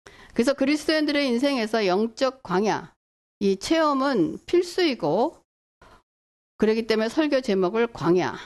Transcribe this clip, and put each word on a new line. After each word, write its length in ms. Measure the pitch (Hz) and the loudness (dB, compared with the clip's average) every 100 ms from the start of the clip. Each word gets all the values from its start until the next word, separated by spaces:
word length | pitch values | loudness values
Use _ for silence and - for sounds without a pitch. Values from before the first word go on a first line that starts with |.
| - - - | -20 -20 -6
그래서 220 | - 247 | -2 0
그리스도인들의 720 | 269 269 302 - 311 302 285 277 | 2 0 0 0 0 0 0 0
인생에서 600 | 233 285 262 214 226 196 | 0 0 0 0 0 2
영적 560 | 185 226 - 262 254 | 2 0 -2 -2 -2
광야, 500 | - 180 214 156 170 _ _ _ _ - | -2 0 0 -2 -6 _ _ _ _ -4
이 160 | 196 190 | -2 0
체험은 840 | - 320 311 269 277 240 156 - - | 0 2 2 0 0 0 0 -4 0
필수이고, 920 | 349 359 - 339 240 151 180 294 - _ _ _ _ - - _ _ _ _ _ - | 0 0 0 0 0 -2 0 -2 -6 _ _ _ _ -20 -20 _ _ _ _ _ -2
그렇기 280 | 214 226 226 | 0 0 0
때문에 220 | 220 220 | 0 0
설교 320 | 302 302 269 | 0 0 0
제목을 480 | 254 190 180 226 233 | 0 0 0 0 -4
광야 480 | - 156 180 135 80 | -2 0 0 0 -6